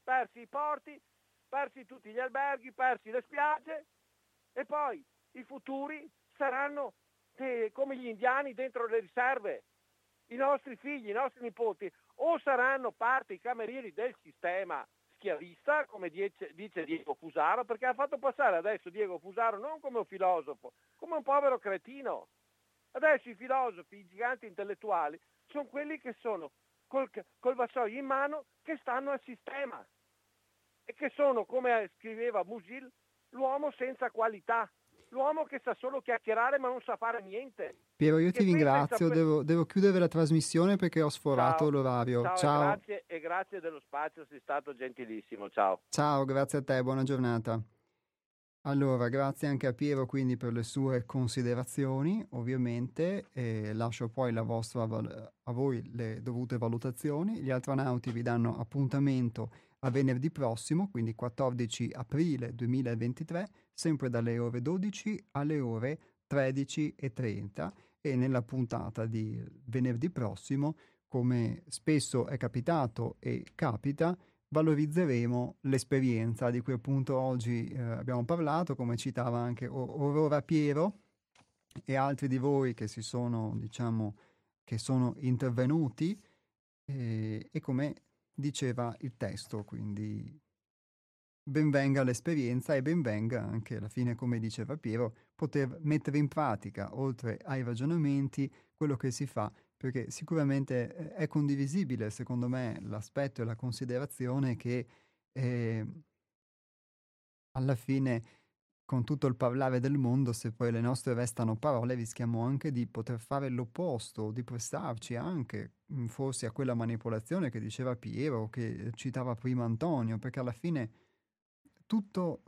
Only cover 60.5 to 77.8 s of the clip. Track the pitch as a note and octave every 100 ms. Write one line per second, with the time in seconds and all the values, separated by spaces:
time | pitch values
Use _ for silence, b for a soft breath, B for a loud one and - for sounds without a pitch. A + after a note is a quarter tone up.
60.5 | A2+ - D#3+ G3 B2 A2+ A2+ B2 A#2 C3
61.5 | B2 A#2 - A#2+ - B2 C#3+ E3+ B2+ A#2
62.5 | A#2 A#2+ B2+ B2+ A#2 A#2+ - D#3+ E3+ G#3
63.5 | b b - E3 C#3+ C3 A#2 A2+ A#2 A#2+
64.5 | A#2+ B2 F#3 G3+ G3 G#3+ G#3+ - C#3+ D3
65.5 | D3+ A#2+ A2+ B2+ D#3 b b - C#3+ C3+
66.5 | C3+ C3+ - D3+ - C3+ A#2 A#2 G2+ G2+
67.5 | - E2 - b b D3+ B2+ C3+ B2+ A2+
68.5 | C3 A#2+ A#2+ - A2 A2+ A2+ G#2+ A#2 A#2
69.5 | - B2 B2+ B2+ A#2+ E3+ D3+ A2 G#2+ -
70.5 | C#3 D3 D#3+ b b _ C3 B2 B2 A#2
71.5 | - - - - D3+ - B2+ A#2 C#3 A#2
72.5 | A#2+ C3+ E3 A#2+ - A#2 - B2 A#2+ -
73.5 | - D3 A2 C#3 C#3+ E3 F3+ b b -
74.5 | D#3 D#3+ D3 D3+ D#3+ E3+ A#2+ A#2+ A#2+ B2
75.5 | - C#3 C3 - C#3 C3 A2+ A#2 A2+ B2
76.5 | A#2+ A#2+ B2+ C3+ C3+ B2+ C3 C3 B2+ A#2
77.5 | A#2+ - C3